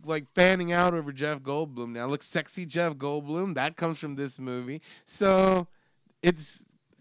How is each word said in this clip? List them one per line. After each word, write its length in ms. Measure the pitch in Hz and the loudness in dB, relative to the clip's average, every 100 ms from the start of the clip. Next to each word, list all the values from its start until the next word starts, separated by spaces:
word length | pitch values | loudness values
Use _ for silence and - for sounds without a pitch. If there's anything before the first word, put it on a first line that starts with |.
like, 260 | 151 156 143 | -6 -6 -2
fanning 380 | - 180 185 175 | 4 6 6 2
out 220 | 175 180 | 4 4
over 180 | 170 143 | 2 -4
Jeff 280 | 135 147 147 | -4 -4 -4
Goldblum 500 | 131 147 160 123 117 | -4 -4 -4 -6 -8
now. 160 | 117 123 | -6 -4
Look, 160 | 143 | -6
sexy 420 | - 170 156 - | -4 -6 -6 -8
Jeff 300 | 175 156 170 | -6 -2 -2
Goldblum, 600 | 143 143 147 147 160 196 143 | -2 -4 -4 -4 -4 -4 -2
that 200 | 143 160 | -4 -2
comes 220 | 165 160 | -4 -4
from 160 | 151 139 | -8 -6
this 220 | 139 131 | -8 -8
movie. 420 | 131 123 123 151 - - | -8 -6 -8 -12 -14 -20
So, 640 | - - 196 190 190 185 175 _ _ _ _ _ | -12 0 4 6 6 4 0 _ _ _ _ _
it's 420 | 175 160 147 - - _ _ _ | 2 2 -2 -12 -16 _ _ _